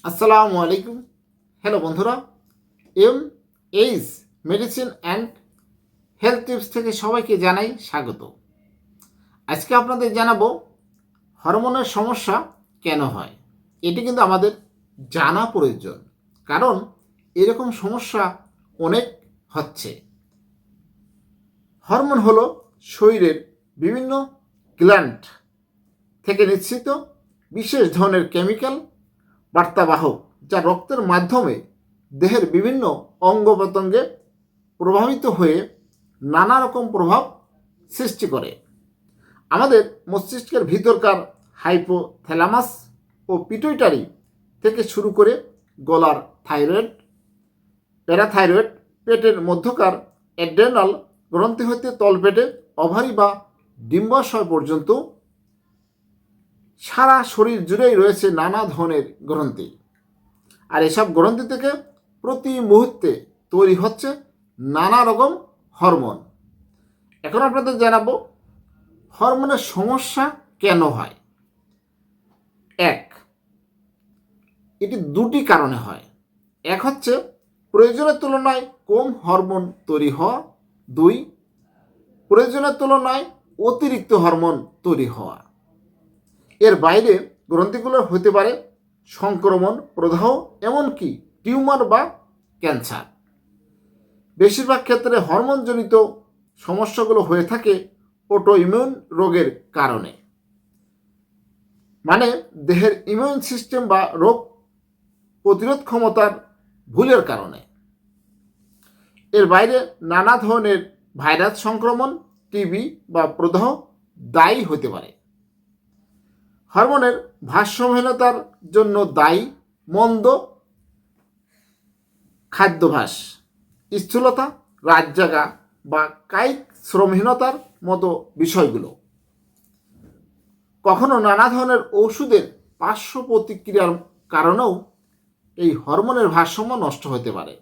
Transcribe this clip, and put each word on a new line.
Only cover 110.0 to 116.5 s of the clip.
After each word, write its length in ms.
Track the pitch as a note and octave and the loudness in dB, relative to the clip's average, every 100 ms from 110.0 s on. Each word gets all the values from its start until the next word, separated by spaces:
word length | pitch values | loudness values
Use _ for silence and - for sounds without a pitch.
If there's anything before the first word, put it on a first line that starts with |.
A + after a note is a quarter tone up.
| E3 | -2
নানা 240 | F3+ G3+ A#3+ | 2 4 2
ধরনের 340 | G#3 A#3 G#3 F#3+ - _ _ C#3 | 2 0 0 -2 -4 _ _ -6
ভাইরাস 320 | C#3+ D#3+ G3+ G#3 | -2 0 0 -2
সংক্রমণ, 440 | G#3+ A3 A#3 A#3+ C4+ E4+ _ _ _ | -6 -2 -2 -2 -4 -6 _ _ _
টিবি 320 | G#3 F#3 F#3+ C#4 - _ | -6 -4 -6 -8 -14 _
বা 100 | E3+ D#3+ - | -2 -2 -2
প্রদাহ 280 | E3+ F3+ A#3+ D4+ - _ _ _ | -2 0 -2 -4 -14 _ _ _
দায়ী 420 | A#2+ E3 F3 B3+ F3 | -4 4 4 4 -2
হতে 180 | C#3+ B2 | -6 -6
পারে। 160 | F#2 - _ _ _ _ _ _ _ _ _ _ _ _ _ _ | -10 -16 _ _ _ _ _ _ _ _ _ _ _ _ _ _